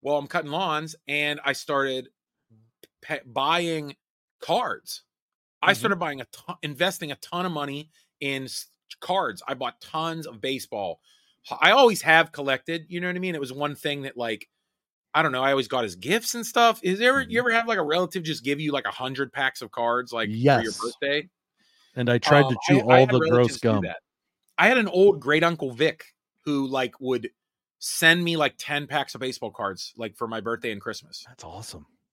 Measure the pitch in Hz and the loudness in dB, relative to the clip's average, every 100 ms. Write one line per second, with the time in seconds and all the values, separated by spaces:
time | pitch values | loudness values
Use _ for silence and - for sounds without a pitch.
0 | 139 147 143 175 147 151 190 151 156 156 | 0 -2 0 -6 -4 -4 -2 -2 -4 -14
1 | - 143 147 147 139 139 - 143 135 131 | -6 -2 -2 -2 -4 -4 -2 -2 0 -4
2 | 127 _ _ _ _ 110 110 _ - _ | -8 _ _ _ _ _ _ _ -20 _
3 | - 151 131 120 139 170 170 160 147 139 | -10 -10 -6 -2 2 2 0 -4 -6 -14
4 | _ _ _ _ - 180 226 98 - - | _ _ _ _ -2 0 0 -6 -10 -16
5 | _ _ _ _ _ _ 160 190 208 196 | _ _ _ _ _ _ 2 2 2 -2
6 | 170 139 123 - - 180 156 147 175 180 | -4 -8 -14 -18 -14 -10 -10 -2 -2 -2
7 | 160 139 - 175 185 156 143 139 156 _ | -10 -12 -10 -6 -4 -4 -6 -8 -14 _
8 | _ _ 143 135 131 - - _ _ - | _ _ -6 -6 -8 -12 -14 _ _ -20
9 | - 185 156 95 - 135 127 - - 160 | -4 -2 -2 -6 -10 -8 -8 -10 -10 -6
10 | 160 165 151 117 131 135 - 110 95 80 | -6 -6 -12 -10 -8 -8 -8 -8 -6 -8
11 | _ _ _ _ - 240 156 233 254 196 | _ _ _ _ -14 2 4 8 6 4
12 | - 160 165 - 139 131 - 165 160 175 | 4 4 4 -2 -2 -2 -2 -8 -8 -8
13 | 180 180 185 165 135 131 147 143 151 143 | -6 -6 -6 -6 -6 -6 -6 -4 -6 -6
14 | 135 123 117 110 - _ _ _ _ _ | -8 -6 -6 -6 -10 _ _ _ _ _
15 | _ 147 160 127 131 135 131 131 113 87 | _ 0 2 2 0 0 0 -2 -4 -6
16 | 104 208 233 240 226 - 240 220 185 190 | -4 -2 -2 -8 -4 2 4 2 -2 0
17 | 240 269 262 226 247 226 226 220 151 165 | 2 2 0 -2 2 0 0 -2 0 0
18 | 185 185 160 151 117 143 151 139 101 - | 0 -4 -6 -6 -4 -4 -2 -2 -4 -6
19 | 131 131 135 - 135 - 113 - 117 120 | -8 -6 -6 -2 -4 -4 -14 -4 0 0
20 | 123 117 110 110 131 131 113 101 120 - | -2 -4 -4 2 4 4 2 -6 -10 -6
21 | 139 143 - _ _ _ _ _ _ - | -4 -4 -6 _ _ _ _ _ _ -4
22 | 123 120 147 143 135 123 - 143 113 127 | 2 2 6 6 6 2 4 4 8 8
23 | 131 123 - 123 123 - 117 107 92 82 | 8 6 4 4 4 2 2 2 -2 -10
24 | _ _ _ _ _ - 185 254 208 175 | _ _ _ _ _ 2 4 4 2 6
25 | 196 190 135 156 170 170 135 117 156 - | 6 6 2 2 2 0 -6 0 -2 -2
26 | - _ _ _ - 143 135 131 127 - | -16 _ _ _ -4 -2 -2 -2 -4 -4
27 | 131 127 110 _ _ _ _ _ - - | -4 -4 -4 _ _ _ _ _ -10 2
28 | 165 170 170 165 143 - - 147 143 147 | 4 4 2 0 0 -2 -8 -6 -4 -6
29 | 135 123 131 123 113 95 101 92 - - | -6 -8 -8 -8 -10 -6 -6 -6 -14 -10
30 | 113 101 117 113 107 117 120 104 107 107 | -12 -8 -8 -6 -6 -6 -6 -8 -10 -12
31 | - - - - 85 87 110 - 76 _ | -14 -20 -20 -20 -18 -16 -16 -18 -20 _
32 | _ | _